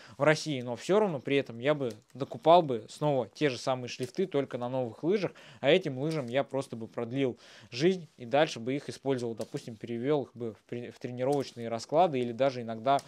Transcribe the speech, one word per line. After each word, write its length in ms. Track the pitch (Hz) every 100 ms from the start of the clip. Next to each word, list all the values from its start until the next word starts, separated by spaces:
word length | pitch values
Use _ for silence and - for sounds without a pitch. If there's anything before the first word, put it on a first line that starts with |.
| - -
в 60 |
России. 380 | 143 156 156 135
Но 140 | 120 120
всё 240 | - 196
равно 200 | 214 147
при 180 | - 139
этом 200 | 127 117
я 160 | 127
бы 200 | 151 127 107 _
докупал 480 | 127 135 123 156 170
бы 240 | 156 117 110
снова 380 | - 151 139 107
те 160 | - 147
же 80 | 120
самые 320 | - 127 123
шлифты, 380 | - 127 - 185
только 320 | 143 135 127
на 100 | 120
новых 340 | 131 123 107
лыжах. 280 | 156 208 175 - - -
А 100 | 131
этим 260 | 180 170 127
лыжам 300 | 147 160 120
я 160 | 127
просто 320 | 139 135 135 117
бы 120 | 110
продлил 520 | - 117 131 135 - - - -
жизнь 360 | 120 165 185 156 -
и 80 | 120
дальше 340 | 135 160 -
бы 160 | 113 143
их 120 | -
использовал. 460 | 117 135 131 117
Допустим, 420 | 113 113 143 - 110
перевёл 500 | 113 117 127 147 127
их 100 | 113
бы 180 | 117
в 80 | 107 -
при-, 220 | 120 123
в 80 | -
тренировочные 680 | 127 123 127 143 127 - 113
расклады 500 | 113 - 147 180 135
или 140 | 120
даже 280 | 113 139 123
иногда 380 | 113 113 113 139